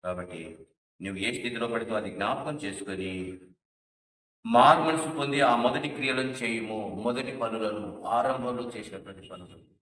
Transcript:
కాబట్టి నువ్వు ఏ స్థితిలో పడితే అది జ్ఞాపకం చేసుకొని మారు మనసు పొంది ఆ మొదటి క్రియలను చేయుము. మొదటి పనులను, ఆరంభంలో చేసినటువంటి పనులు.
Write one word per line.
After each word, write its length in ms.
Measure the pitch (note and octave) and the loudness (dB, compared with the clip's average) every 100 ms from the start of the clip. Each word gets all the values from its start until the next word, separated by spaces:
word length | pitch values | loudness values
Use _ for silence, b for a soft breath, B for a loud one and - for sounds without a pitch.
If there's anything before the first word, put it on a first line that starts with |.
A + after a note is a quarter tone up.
కాబట్టి 640 | F#2 F2+ F2 E2+ E2 - - _ _ _ | -4 -6 -6 -10 -10 -14 -20 _ _ _
నువ్వు 180 | F#2+ F#2+ | -8 -4
ఏ 160 | G#2+ B2 | -4 -2
స్థితిలో 300 | B2 A#2 A#2 | -4 -4 -2
పడితే 280 | A2+ A2+ G#2+ | -2 -2 -4
అది 160 | G2 | -4
జ్ఞాపకం 440 | G2+ G2+ - D3+ D3 | -2 -2 -2 -4 -6
చేసుకొని 800 | D3 - G2 F#2 F#2+ F#2 F#2 F#2 - _ _ _ _ _ _ _ _ _ A2+ | -6 -8 -8 -6 -4 -6 -8 -10 -18 _ _ _ _ _ _ _ _ _ 4
మారు 340 | A#2+ C3+ D#3+ | 8 10 10
మనసు 360 | D#3+ D#3+ D#3 - | 6 2 -2 -2
పొంది 240 | C#3 C#3+ | 0 4
ఆ 140 | C3 A#2+ | 6 6
మొదటి 340 | A#2+ C#3 D3 | 4 2 -4
క్రియలను 420 | C#3+ C3 C3 C3 | -4 0 0 0
చేయుము. 560 | B2 A#2 A2+ G#2+ A2 G2+ | -2 -2 -2 -4 -6 -6
మొదటి 480 | G2 A#2 B2 A#2+ - | -2 -2 -2 -4 -4
పనులను, 640 | A#2 A2 G#2+ G#2 G2+ - | -4 -2 -2 -2 -6 -8
ఆరంభంలో 680 | - A#2+ C3 C3 A#2+ A#2+ A#2+ | 0 2 2 0 -2 -4 -6
చేసినటువంటి 580 | G#2+ G#2 G2 G2+ F#2+ F#2+ | -8 -12 -14 -14 -16 -16
పనులు. 480 | F2+ F2 E2 - _ | -16 -16 -20 -20 _